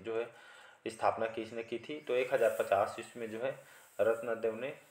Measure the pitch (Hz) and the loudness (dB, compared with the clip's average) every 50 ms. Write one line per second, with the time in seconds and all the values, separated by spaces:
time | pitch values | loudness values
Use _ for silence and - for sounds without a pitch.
0 | 95 113 113 113 120 120 - - - - - - - - - - - 113 - - | -6 -4 -4 -4 -4 -6 -8 -18 -20 -20 -20 -20 -20 -20 -14 -10 -8 -8 -4 0
1 | 110 101 - 110 113 110 - 113 110 107 117 113 113 - 120 113 - - 151 151 | 2 2 2 2 0 -4 -4 -6 -8 -6 -6 -8 -6 -6 -6 -8 -6 -8 -10 -6
2 | - - 123 127 127 - 135 113 113 107 - - 107 - 98 98 107 - - 117 | -2 0 0 2 2 2 4 4 4 4 4 2 2 4 4 4 4 2 -2 -6
3 | - - - 120 113 107 110 113 127 135 143 - - - - - - - _ - | -10 -10 -10 -10 -8 -8 -6 -4 -4 -4 -6 -8 -12 -20 -20 -20 -20 -4 _ 4
4 | 104 113 113 - 127 117 113 110 117 110 110 117 127 147 151 - - - | 4 4 4 4 2 -2 -2 0 0 0 0 -2 -4 -6 -8 -10 -16 -20